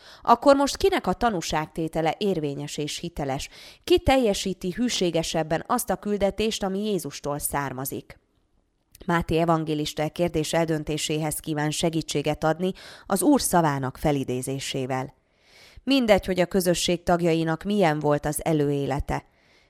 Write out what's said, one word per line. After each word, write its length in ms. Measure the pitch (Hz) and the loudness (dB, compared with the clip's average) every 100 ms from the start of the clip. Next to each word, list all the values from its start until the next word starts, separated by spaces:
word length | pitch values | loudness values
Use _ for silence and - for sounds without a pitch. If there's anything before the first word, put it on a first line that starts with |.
| - - | -20 -2
Akkor 340 | - 233 285 277 | 2 6 6 6
most 200 | 285 - | 4 2
kinek 300 | 392 339 - | 0 2 0
a 60 | |
tanúságtétele 1000 | 185 240 185 - 156 156 - 160 165 160 - | 0 0 0 -2 -4 -4 -6 -4 0 0 0
érvényes 580 | 202 175 147 143 147 - | 0 0 -2 -6 -8 -6
és 220 | 147 - | -6 -6
hiteles? 500 | 175 - 139 135 - - - - | -8 -6 -4 -4 -8 -14 -20 -8
Ki 140 | - 349 | 2 2
teljesíti 760 | 349 269 226 190 196 180 185 175 | 4 4 4 0 -2 -4 -4 -2
hűségesebben 880 | 247 - 180 165 165 170 156 160 - | -2 0 0 0 0 -2 -2 -4 -2
azt 240 | 240 - | -2 -2
a 60 | 185 | -4
küldetést, 680 | 208 208 196 190 220 208 | -2 0 0 0 -2 -2
ami 220 | 190 190 | -4 -2
Jézustól 540 | 214 190 143 - 147 143 | -2 -2 -4 -8 -6 -6
származik? 800 | - 147 139 127 139 110 - - _ _ _ _ _ _ _ - - | -4 -4 -4 -6 -8 -8 -12 -20 _ _ _ _ _ _ _ -10 -2
Máté 320 | 170 175 160 | 0 0 0
evangélista 640 | 170 160 151 151 151 - | 2 2 0 -4 -4 -4
e 60 | 151 | -4
kérdés 440 | - 175 160 151 | -2 -2 -2 -2
eldöntéséhez 840 | 165 165 156 151 151 - 156 156 - | 0 0 -2 -4 -4 -4 -2 -4 -4
kíván 320 | - 151 151 | -4 -2 -2
segítséget 720 | 147 170 156 151 147 147 147 | 0 0 0 -2 -2 -2 0
adni 280 | 160 160 185 - - - - | 0 0 -2 -6 -12 -14 -4
az 160 | 196 | 2
Úr 180 | 285 269 | 4 4
szavának 560 | - 180 156 139 131 - | 4 4 4 2 -4 -2
felidézésével. 1160 | 139 139 131 127 131 135 - 139 127 131 135 - _ _ _ - - - | 0 0 0 -4 -4 -6 -4 -4 -4 -4 -6 -12 _ _ _ -20 -20 -8
Mindegy, 420 | - 269 233 190 - | 0 2 6 4 4
hogy 140 | 180 | 0
a 60 | 175 | 0
közösség 560 | 196 175 165 - 175 | 2 2 2 0 0
tagjainak 600 | - 175 170 165 160 160 | 0 2 2 2 0 -2
milyen 360 | 190 208 170 151 | -2 2 2 2
volt 280 | 147 147 151 | 2 0 0
az 180 | 151 | -2
előélete. 800 | - 156 143 143 139 139 - 139 - _ _ _ | 0 2 2 0 -2 -4 -4 -6 -8 _ _ _